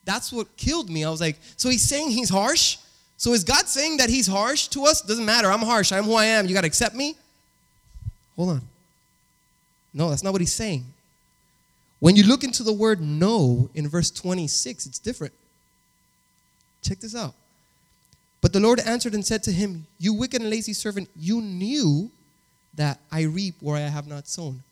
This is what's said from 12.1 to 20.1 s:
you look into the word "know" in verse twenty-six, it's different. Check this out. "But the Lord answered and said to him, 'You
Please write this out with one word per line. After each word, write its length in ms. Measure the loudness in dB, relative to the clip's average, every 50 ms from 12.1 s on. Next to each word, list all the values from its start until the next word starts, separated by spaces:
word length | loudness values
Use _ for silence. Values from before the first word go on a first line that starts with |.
| 8 10
you 60 | 8
look 200 | 8 6 4 2
into 200 | -4 -6 -2 -2
the 100 | -2 0
word 260 | 2 2 2 2 0
"know" 680 | 0 -4 0 0 0 2 2 2 2 2 2 2 0 -2 _
in 140 | -6 -6 -4
verse 240 | -2 -2 -2 -2
twenty-six, 720 | -4 -6 -6 -4 -4 -4 -4 -4 -4 -4 -4 -6 -8 -10 -12
it's 140 | -12 -12 -10
different. 340 | _ -8 -8 -8 -10 -14 _ _ _ _ _ _ _ _ _ _ _ _ _ _ _ _ _ _ _ _ _ _ _ _ _ _ _ _ _ _
Check 180 | -8 -8 -8 -8
this 160 | -10 -14 -10
out. 200 | -8 -10 -10 -10 _ _ _ _ _ _ _ _ _ _ _ _ _ _ _ _ _ _ _ _ _
"But 100 | 0 2
the 80 | 2 4
Lord 220 | 4 4 4 4
answered 320 | 2 -2 -2 -2 -2 -4 -4
and 120 | -4 -2
said 180 | -2 -2 -2 -2
to 80 | -2 -2
him, 320 | 0 -2 -2 -4 -8 -12 -16 _ _
'You 160 | -2 -2